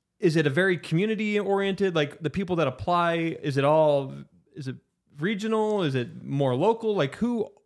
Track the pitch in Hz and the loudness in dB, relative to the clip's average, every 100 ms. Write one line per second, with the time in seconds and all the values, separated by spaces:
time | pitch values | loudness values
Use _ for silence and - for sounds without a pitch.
0 | _ _ 185 160 147 135 190 175 - 160 | _ _ 2 2 2 2 2 0 0 0
1 | 214 214 214 208 196 196 196 190 196 165 | 0 0 -2 -2 0 0 0 0 0 0
2 | 147 - 156 185 185 170 143 - - 175 | -2 -4 -6 -4 -2 0 -2 -2 -2 0
3 | 170 170 165 - 151 135 139 156 151 143 | 2 0 -2 -4 -4 0 4 6 6 2
4 | 135 139 143 _ _ - 131 123 _ _ | 0 -10 -16 _ _ -14 -12 -12 _ _
5 | _ 143 180 214 220 220 214 208 160 131 | _ -6 -4 -2 -2 0 0 0 0 0
6 | 120 - 127 139 139 123 196 226 220 202 | -4 -8 -4 0 2 2 2 0 0 0
7 | 139 - 233 233 - - | -2 -2 -2 -2 -6 -10